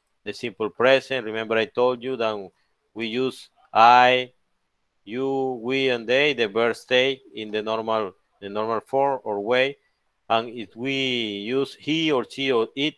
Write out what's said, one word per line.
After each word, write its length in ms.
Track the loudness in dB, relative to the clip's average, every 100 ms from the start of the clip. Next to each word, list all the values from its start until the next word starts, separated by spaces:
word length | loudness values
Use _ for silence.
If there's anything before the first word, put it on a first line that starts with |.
| _ _
The 80 | -12
simple 380 | -8 -8 -4 -6
present. 540 | 2 4 4 2 -6
Remember, 320 | -6 -6 -2 0
I 100 | 0
told 360 | 0 0 0
you 140 | -6 -4
that 340 | -4 -4 -10 _ _ _ _
we 140 | -8 -6
use 420 | -2 -4 -6 -20 _ -2
I, 600 | 6 8 8 8 4 -2 _ _ _ _ _ _ _
you, 540 | -10 -6 -4 -2 -4 -4
we, 260 | -4 -2 0
and 180 | -2 0
they, 280 | 2 2
the 120 | 2 0
verb 280 | 0 0 -2
state 460 | 0 2 2 -2 -10
in 160 | -12 -6
the 120 | -4
normal, 500 | -2 -4 -2 -2 -2 -10 _ -18
the 80 | -8
normal 320 | -6 -4 -4
form 400 | -2 -2 0 -2
or 160 | -4 -4
way. 380 | 0 2 0 -4 _ _ _ _ -2
And 220 | -2 -2
if 260 | -10 -14 -8
we 160 | -4
use 840 | -2 -2 -2 -2 -4 -4 -2 -4
he 380 | -6 -4 -2 0
or 120 | 0 -2
she 240 | -4 0
or 160 | 0 0 -2
it, 200 | -4